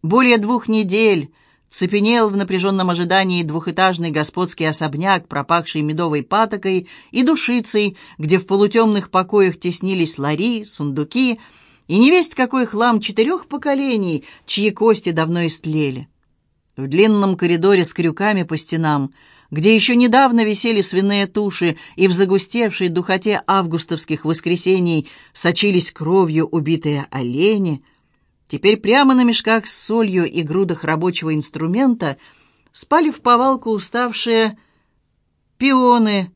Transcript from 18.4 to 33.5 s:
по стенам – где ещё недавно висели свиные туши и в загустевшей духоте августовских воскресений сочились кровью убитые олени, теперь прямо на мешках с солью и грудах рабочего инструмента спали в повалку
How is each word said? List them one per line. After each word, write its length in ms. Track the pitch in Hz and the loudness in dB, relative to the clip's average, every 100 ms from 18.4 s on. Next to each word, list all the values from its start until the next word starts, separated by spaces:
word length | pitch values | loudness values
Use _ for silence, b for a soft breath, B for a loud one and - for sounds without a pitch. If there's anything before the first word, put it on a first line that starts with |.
по 120 | 170 156 | -2 -6
стенам – 560 | - 165 160 147 135 b b b b | -6 -2 0 0 -2 b b b b
где 240 | 147 175 | 0 4
ещё 200 | 220 202 | 4 4
недавно 500 | 240 247 240 277 233 | 4 4 6 4 4
висели 360 | 214 208 233 220 | 0 0 0 0
свиные 460 | 196 185 196 202 196 | 0 0 0 0 -2
туши 500 | 208 208 - 170 156 B B | -2 -4 0 -2 -2 B B
и 120 | 185 | 2
в 60 | |
загустевшей 760 | 175 196 196 190 240 226 - 185 | 2 2 0 -2 -2 -2 0 -2
духоте 540 | 165 180 190 208 208 - | -2 -2 -2 0 -2 0
августовских 800 | 196 175 165 - 160 - 151 | 0 0 -4 -4 -8 -6 -6
воскресений 840 | 156 160 170 175 185 190 175 160 151 B B | -2 -4 -2 -2 0 2 2 0 -4 B B
сочились 580 | - 170 175 208 180 170 | -4 -2 0 2 2 -2
кровью 540 | - 156 190 175 156 156 | -6 0 2 2 0 0
убитые 600 | 165 147 160 156 147 135 | -2 -2 -2 -2 -4 -6
олени, 760 | 135 123 131 190 214 185 143 _ _ _ _ _ _ _ | -8 -6 0 2 2 0 -4 _ _ _ _ _ _ _
теперь 300 | 147 196 214 | -2 0 2
прямо 360 | 196 254 277 | 2 4 4
на 100 | 254 | 4
мешках 420 | 240 226 220 226 214 | 2 0 0 -2 -2
с 120 | - | -6
солью 460 | - 220 226 185 | -2 -2 0 0
и 160 | 170 - | -2 -4
грудах 440 | 156 170 190 165 | -4 -2 -2 -2
рабочего 500 | 156 156 180 175 160 | -2 -2 -2 -2 -4
инструмента 840 | 151 143 156 160 190 269 240 160 135 b b b b b | -4 -4 -6 -4 0 2 0 -4 -8 b b b b b
спали 380 | - - 311 311 | -16 -2 2 2
в 100 | - | -2
повалку 500 | - 240 262 | 0 2 2